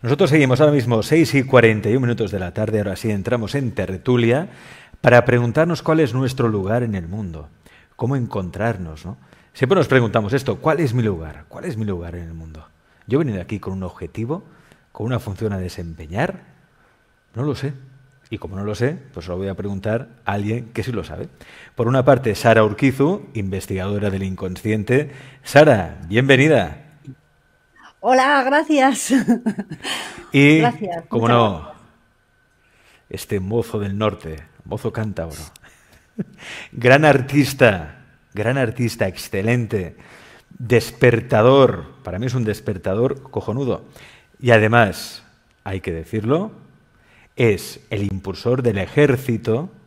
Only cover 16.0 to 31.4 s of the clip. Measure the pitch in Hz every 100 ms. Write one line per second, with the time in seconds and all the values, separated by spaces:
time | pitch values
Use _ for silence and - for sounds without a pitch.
16 | 76 92 175 - - _ _ _ _ _
17 | _ _ _ - 147 127 135 151 - -
18 | _ _ _ 107 85 92 104 107 123 180
19 | - - 87 90 98 92 101 98 107 98
20 | 135 - - 101 104 117 117 - 113 113
21 | 85 80 - _ - - - - 117 131
22 | 131 131 127 98 117 113 107 104 139 131
23 | 143 208 - 117 98 95 - 95 95 104
24 | 104 95 95 92 95 90 107 107 101 127
25 | 151 - - - - 143 156 110 85 80
26 | 82 107 135 135 151 139 85 76 - _
27 | - 131 _ _ _ _ _ _ - _
28 | 208 254 262 285 254 285 311 302 269 233
29 | - 262 220 233 - 202 - - - -
30 | - - - 139 143 156 240 233 196 170
31 | - 123 117 120